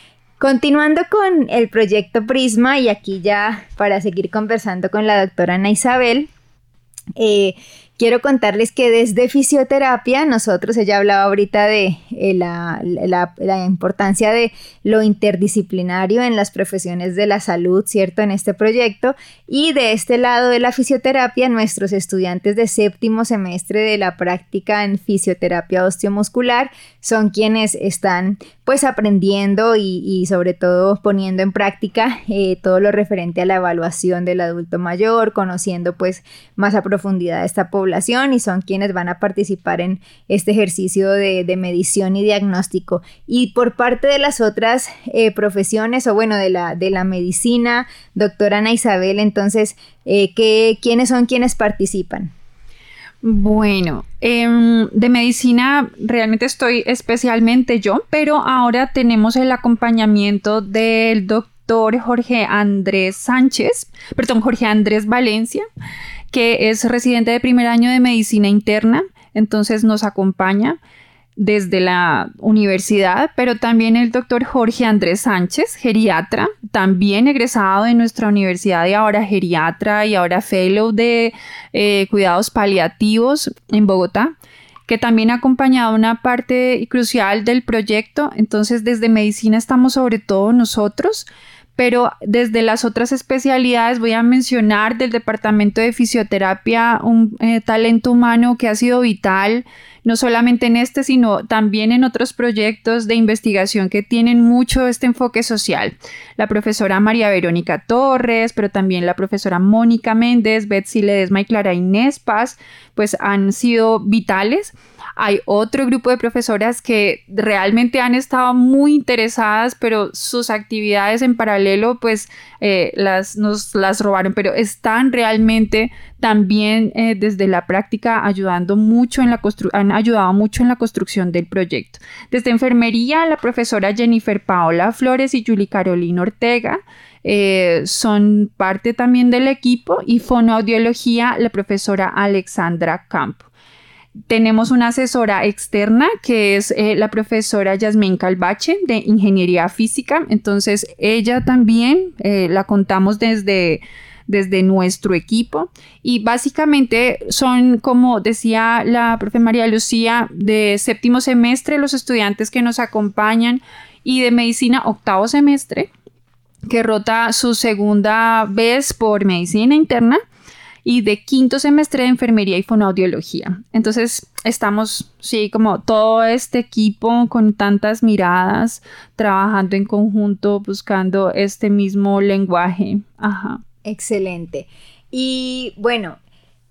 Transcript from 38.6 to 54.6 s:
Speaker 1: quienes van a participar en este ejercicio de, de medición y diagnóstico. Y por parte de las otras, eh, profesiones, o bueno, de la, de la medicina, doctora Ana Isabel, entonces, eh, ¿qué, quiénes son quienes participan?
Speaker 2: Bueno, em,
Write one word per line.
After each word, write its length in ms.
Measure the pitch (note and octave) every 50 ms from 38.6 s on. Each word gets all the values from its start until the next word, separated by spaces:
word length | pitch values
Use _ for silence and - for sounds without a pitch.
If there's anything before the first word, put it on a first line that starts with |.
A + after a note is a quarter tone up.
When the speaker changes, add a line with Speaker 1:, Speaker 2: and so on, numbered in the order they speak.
Speaker 1:
quienes 320 | F#3 - F#3+ F#3+ G3+ G3+ F#3
van 160 | F3+ F3 F3
a 100 | F3+ -
participar 640 | - G3+ F#3 - G3+ - G3 - - F3 F3 E3
en 180 | F3 F3+ F#3+ F3+ - - - _ _ -
este 220 | G3 G3+ - -
ejercicio 600 | G#3 A3 G#3 F#3+ - - F#3+ F#3 - G3 F#3+ G3
de, 320 | G3 G3+ G3+ G3 F#3+ F#3 F3+
de 140 | F3 F3+ F#3
medición 580 | F#3 F3+ F3 F3 F3+ - - G3+ F#3+ F#3 F#3+
y 80 | G3 G3+
diagnóstico. 800 | G#3+ G#3 G3+ G3 G3+ F#3 F3+ F#3 - - F#3+ - - F#3 F3 - - - - - -
Y 240 | A#3 B3 B3 G3+
por 240 | - A#3+ A#3+ A#3+ -
parte 320 | - B3 B3 A#3+ A#3 - C#4
de 100 | C#4+ C#4
las 220 | C#4 D4 C#4 -
otras, 500 | A#3 G#3+ G#3 - A3+ A3+ A#3 C4 - - - - - -
eh, 200 | - - A3+ A3
profesiones, 760 | F#3+ - G#3 G#3 F#3 G3+ G3 - - A3 G#3+ A3+ A#3+ C4 B3 B3
o 60 | G#3
bueno, 240 | G#3 A3+ A3 G#3+ G3+
de 120 | G3 F#3+
la, 260 | F#3 F3+ F3 E3+ D#3+
de 140 | E3+ F3+ F#3+
la 140 | G3 F#3 F#3
medicina, 840 | F#3 F#3 F3+ F3 F3+ F#3 - - A#3+ A#3+ A#3+ A#3 A#3+ A#3+ A#3+ B3 - - - - _ -
doctora 460 | - G#3 G3+ - - - G3+ G3+ G#3
Ana 120 | G#3+ A3
Isabel, 480 | A#3 A3+ - A#3+ G3+ F#3 F#3 F#3+ G3 G3+
entonces, 560 | G#3+ G#3+ G3+ G#3 G3 G3+ G#3+ A3+ G#3+ G#3 - _ - - _ _ _
eh, 280 | - G3 G3+ G3+ F#3+ -
¿qué, 440 | - A3+ A3 A3 A3 A3+ A3+ A3 G#3+
quiénes 280 | - A#3+ A#3 A#3 B3+ B3
son 160 | B3+ B3 B3
quienes 300 | A#3 B3+ B3 B3 B3 -
participan? 760 | - A3+ G#3 G#3 - G3 G3 - G3 F3+ - - F#3+ G3 D#3 - - - - - - - - - - - - - - - - - _
Speaker 2:
Bueno, 840 | - A3+ A3 G#3 G3 G#3+ G#3+ G#3+ G#3+ G#3 G3 F#3+ F3+ E3 C#3+ - - - - -
em, 640 | - A#3 A#3+ A#3 A#3 A#3 A#3 A#3